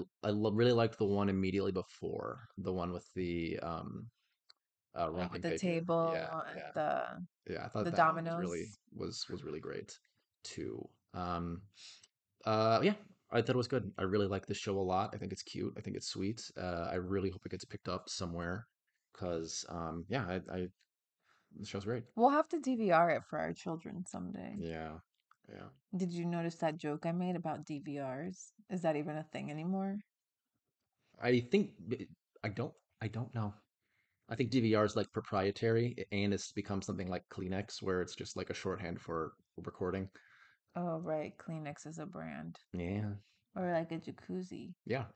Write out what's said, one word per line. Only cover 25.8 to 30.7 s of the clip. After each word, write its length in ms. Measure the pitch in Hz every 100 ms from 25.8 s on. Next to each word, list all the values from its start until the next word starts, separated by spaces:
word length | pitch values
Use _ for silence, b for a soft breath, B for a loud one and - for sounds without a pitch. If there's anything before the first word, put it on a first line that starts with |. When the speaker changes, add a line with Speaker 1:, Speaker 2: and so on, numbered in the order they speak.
| - 185
Speaker 2:
Did 160 | 185
you 140 | 175 170
notice 300 | 170 170 165
that 220 | 160 160
joke 280 | 151 151 170
I 60 |
made 220 | 175 180 175
about 300 | 160 151 151
D 140 | 147
V 200 | 151 143
Rs? 520 | 135 127 175 185 - _ -
Is 120 | 185
that 140 | 165 151
even 200 | 156 156
a 60 | 160
thing 180 | - 139
anymore? 460 | 151 170 190 196 208 - _ _ _ _ _ _